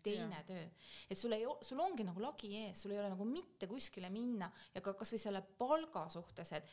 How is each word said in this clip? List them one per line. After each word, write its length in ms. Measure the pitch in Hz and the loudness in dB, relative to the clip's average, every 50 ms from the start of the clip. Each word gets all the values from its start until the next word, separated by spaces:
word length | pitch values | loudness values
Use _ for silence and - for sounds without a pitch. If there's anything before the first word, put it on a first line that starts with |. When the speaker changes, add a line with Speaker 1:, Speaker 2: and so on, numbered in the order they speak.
| - | 0
Speaker 1:
teine 320 | 208 208 220 226 214 190 | 2 2 2 2 0 -2
Speaker 2:
Jah. 80 | 156 151 | -4 -4
Speaker 1:
töö. 200 | - 185 180 156 - - - - - - - - - | -6 -6 -6 -6 -8 -10 -14 -16 -14 -12 -10 -8 -4
Et 80 | 190 - | -2 0
sul 140 | - 240 | 2 4
ei 140 | 220 220 226 | 4 4 4
o-, 120 | 254 294 - | 2 0 -2
sul 180 | - - 262 277 | -4 -2 2 4
ongi 240 | 339 392 359 233 214 | 4 4 4 2 0
nagu 160 | 180 170 190 | 0 0 0
lagi 300 | 220 277 - - - 202 202 214 220 | -2 -2 -2 -4 -6 -4 -4 -4 -4
ees, 160 | 202 180 - | -4 -4 -4
sul 100 | - 202 | -2 -2
ei 80 | 202 202 | 0 0
ole 80 | 202 196 | 0 0
nagu 140 | 196 190 208 | 0 0 0
mitte 420 | 226 269 349 370 - - - 196 180 | 0 0 0 -2 -6 -8 -6 -6 -4
kuskile 420 | 214 269 233 - - 196 185 185 | -2 0 -2 -2 -2 -4 -6 -4
minna 420 | 190 220 240 247 240 208 180 180 - - - - - | -2 0 0 2 2 0 0 -2 -4 -8 -14 -10 -6
ja 60 | 190 | -4
ka 120 | 185 196 196 | -2 -2 -2
kas 200 | - 220 - 226 | 0 0 0 0
või 60 | 220 | 0
selle 220 | 226 214 202 190 190 - - - | 2 2 0 0 -2 -4 -2 2
palga 520 | 247 254 302 320 320 - - 185 156 170 | 4 6 8 6 6 4 -2 -2 -2 -2
suhtes, 420 | - 170 170 - - - 170 - | -4 -6 -8 -8 -8 -8 -4 -2
et 160 | 156 151 156 - | -2 -4 -4 -6